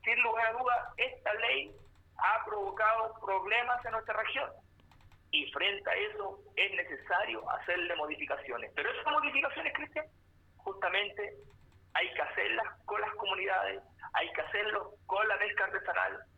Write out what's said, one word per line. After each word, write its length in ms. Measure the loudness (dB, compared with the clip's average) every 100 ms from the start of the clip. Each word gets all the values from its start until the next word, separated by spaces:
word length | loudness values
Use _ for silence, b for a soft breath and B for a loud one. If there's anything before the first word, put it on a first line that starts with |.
Sin 180 | 0 2
lugar 240 | 2 4 2
a 60 | 2
duda, 360 | 2 2 0 -4
esta 380 | -4 -2 -4
ley 360 | 0 0 0 -2 -12 -20 -20 -20 0
ha 280 | 2 2
provocado 720 | 0 -2 -4 2 4 4 2 -4
problemas 640 | 0 0 2 2 2 0
en 80 | 0
nuestra 220 | -4 -2
región, 360 | -2 0 -2 -4 -8 -20 -20 -20 -20 -20 -20 -2
y 140 | 0 0
frente 380 | 0 0 2 0
a 40 |
eso 460 | 2 0 -2 -6 -8 -10 0
es 160 | 0
necesario 760 | 2 -4 -6 0 2 2 -2 -2
hacerle 440 | -4 0 -2 0 -2
modificaciones. 760 | -2 -4 -4 -4 -4 -8 -6
Pero 160 | -2 -2
esas 220 | -2 2
modificaciones, 640 | 6 6 6 2 2 -2
Cristian, 320 | -2 -4 -4 -6 -10 -20 -20 -20 -10
justamente 760 | -8 -2 0 2 0 -4 -8 -8 -20 -20 -20 -20 -4
hay 200 | -2 -2
que 80 | -2
hacerlas 440 | -2 0 0 0 -2 -6 -6
con 140 | -4
las 120 | -2 -4
comunidades, 680 | -2 -2 0 0 0 -4 -10 -16 B
hay 180 | -2 -2
que 80 | -2
hacerlo 540 | -4 -2 -2 -2 -6 -14
con 240 | -2 2 2
la 100 | 2
pesca 260 | 0 0 0
artesanal 520 | -2 -2 0 0 -2 -14